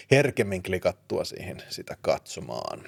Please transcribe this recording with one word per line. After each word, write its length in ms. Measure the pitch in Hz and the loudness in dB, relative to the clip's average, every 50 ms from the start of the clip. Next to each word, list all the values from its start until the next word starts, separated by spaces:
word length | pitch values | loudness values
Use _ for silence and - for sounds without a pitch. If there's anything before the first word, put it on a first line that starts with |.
| - - | 2 6
herkemmin 520 | 131 131 113 117 - - 110 101 98 90 90 | 6 6 6 6 2 0 0 0 -2 -4 -2
klikattua 600 | 95 92 90 - 90 - - _ - 101 85 80 | -2 -2 0 2 0 0 -2 _ -4 -2 -2 -2
siihen 400 | - - - 90 90 - - - - | -4 -6 -10 -10 -12 -12 -12 -12 -12
sitä 280 | - - - - - - | -12 -12 -10 -12 -12 -4
katsomaan, 800 | - 82 78 67 - - - - - 60 58 58 - - - - - | 0 0 0 0 -2 -8 -12 -12 -10 -8 -8 -8 -8 -8 -8 -10 -12